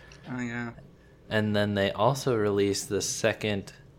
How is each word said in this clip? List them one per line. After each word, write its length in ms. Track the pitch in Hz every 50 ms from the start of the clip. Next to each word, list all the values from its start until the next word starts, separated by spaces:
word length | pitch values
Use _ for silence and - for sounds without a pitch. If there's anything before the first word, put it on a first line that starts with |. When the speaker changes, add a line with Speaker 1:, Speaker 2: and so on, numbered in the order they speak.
| - - - - - -
Speaker 1:
Oh, 100 | 127 123
yeah. 320 | 123 120 120 120 120 117 117 - - - - - - - - - - -
Speaker 2:
And 260 | 110 110 107 107 104
then 200 | 104 104 104 101
they 160 | 98 98 98
also 420 | - 98 107 123 139 135 - 139 120
released 520 | 110 104 104 101 101 101 101 98 - - -
the 120 | 104 95
second 720 | - - - - - 110 104 - - 107 104 98 95 - - - - - -